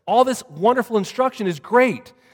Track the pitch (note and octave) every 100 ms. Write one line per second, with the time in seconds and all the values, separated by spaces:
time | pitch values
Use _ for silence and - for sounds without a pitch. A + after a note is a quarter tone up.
0 | - A3 B3+ B3+ - D3+ G3+ C4 - A3
1 | F#3+ - C4 - G3 D#3 - A#3 B3+ C#3+
2 | - _ _